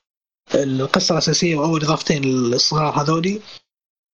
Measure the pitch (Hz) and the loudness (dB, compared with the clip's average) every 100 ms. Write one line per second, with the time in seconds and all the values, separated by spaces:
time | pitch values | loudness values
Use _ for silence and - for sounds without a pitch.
0 | _ _ _ _ - - 139 131 135 - | _ _ _ _ -4 0 0 0 0 0
1 | - 160 165 147 175 156 151 160 151 156 | 0 0 0 0 0 0 0 0 0 -2
2 | - 151 135 131 120 127 - 151 151 151 | 0 0 2 2 2 2 0 0 0 0
3 | 147 165 180 208 - - _ _ _ _ | 0 0 0 -4 -8 -20 _ _ _ _
4 | _ | _